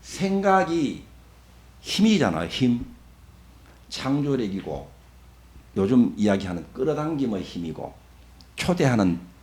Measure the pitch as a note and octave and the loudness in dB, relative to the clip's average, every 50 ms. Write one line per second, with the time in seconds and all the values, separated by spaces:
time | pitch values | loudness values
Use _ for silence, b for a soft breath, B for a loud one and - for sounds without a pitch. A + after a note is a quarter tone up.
0 | _ - - - F#3+ G3 G3 G3 G3 G3+ F#3+ F#3+ F#3 E3 E3 E3+ D3+ A#2+ F#2 - | _ -16 -8 -4 -2 0 0 2 2 4 4 4 2 2 0 0 0 -2 -4 -6
1 | - - - - - - - - - - - - - - - - - - - - | -12 -18 -20 -20 -20 -20 -20 -20 -20 -20 -20 -20 -20 -20 -20 -20 -10 -8 0 4
2 | F#3+ A3 G#3+ F#3+ C#3 G2+ E2+ D#2 E2+ F2 - - C3 B2 A#2+ A#2+ C3 - - - | 4 6 6 6 4 2 2 0 -4 -4 -2 0 2 2 2 0 -2 -8 -14 -20
3 | - - - - - - - - - - - - - - - - - - - - | -20 -20 -20 -20 -20 -20 -20 -20 -20 -20 -20 -20 -20 -20 -20 -20 -20 -16 -12 -8
4 | - C3 C#3 C#3+ C#3+ C#3+ C#3 C3 A#2 G2+ F#2+ G2 E2+ D#2+ D2+ C#2 - - - - | -2 -2 0 0 0 0 0 0 -2 -2 -4 -6 -6 -6 -8 -8 -10 -14 -20 -20
5 | - - - - - - - - - - - - - - - - G2 G2 B2+ B2+ | -20 -20 -20 -20 -20 -20 -20 -20 -20 -20 -20 -20 -20 -10 -2 -2 0 4 6 4
6 | A#2+ G2 - - G#2 G#2+ G2 G2+ F#2+ F#2+ F2+ E2+ D#2 - - - C3 D3+ D3+ C#3+ | 4 4 2 0 2 2 2 2 0 -4 -6 -8 -10 -12 -8 -4 -2 -2 -2 -2
7 | D3+ D#3 E3 C#3+ C3+ A#2 G#2+ F#2 F2+ - - F2 E2+ E2 D2+ - - - - - | -4 -4 -2 -2 -2 -2 -2 -4 -6 -8 -10 -8 -8 -8 -8 -10 -12 -14 -14 -18
8 | _ - - - - - - - - - - - - - F3+ F3 D#3+ C3+ B2 A2+ | _ -20 -20 -20 -20 -20 -20 -20 -20 -20 -12 -8 -2 -2 0 2 2 2 4 4
9 | G2+ F#2 E2+ E2+ - - - - | 2 2 0 -2 -6 -16 -20 -20